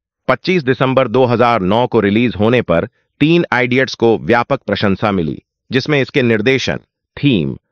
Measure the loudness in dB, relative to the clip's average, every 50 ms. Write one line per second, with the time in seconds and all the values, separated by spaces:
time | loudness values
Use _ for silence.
0 | _ _ _ _ _ -2 -2 -2 0 -2 -2 0 0 0 0 0 0 0 2 0
1 | 0 2 2 2 2 2 2 2 2 2 2 2 0 0 0 0 0 0 0 0
2 | 2 2 2 2 0 -2 -2 0 0 2 2 0 0 0 0 0 0 -4 _ _
3 | _ _ _ -2 0 2 2 2 0 0 -2 -2 -2 0 0 0 0 -2 -4 0
4 | 0 2 2 0 0 0 0 0 0 -2 -4 -6 _ -6 -4 -2 0 -2 -2 0
5 | -2 -2 -2 -2 -4 -4 -6 -8 _ _ _ _ _ -4 -4 -4 -2 -2 -2 -2
6 | -2 -2 -2 0 0 2 0 0 2 0 0 0 -2 -4 -6 -6 -8 _ _ _
7 | _ _ _ -4 -2 0 0 0 0 -4 -6 -10 _ _